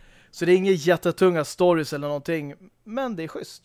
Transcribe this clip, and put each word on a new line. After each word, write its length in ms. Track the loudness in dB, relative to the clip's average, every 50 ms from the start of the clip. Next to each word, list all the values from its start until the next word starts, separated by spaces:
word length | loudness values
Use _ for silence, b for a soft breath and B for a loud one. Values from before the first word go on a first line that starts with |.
| b b b b b b
Så 140 | b -4 2
det 60 | 4
är 40 | 4
inga 160 | 4 6 2
jättetunga 720 | 0 2 2 0 0 2 0 -4 0 2 2 2 2 2 -4
stories 480 | -6 -2 2 2 2 4 2 0 -4 -8
eller 140 | -8 -6 -6
någonting. 480 | -6 -6 -6 -4 -6 -4 -6 -8 -14 _ -20 -20 _ _ _
Men 320 | -12 -8 -6 -6 -6 -6
det 80 | -8 -10
är 40 | -10
schysst. 360 | -10 -12 -14 -14 -18 -20 _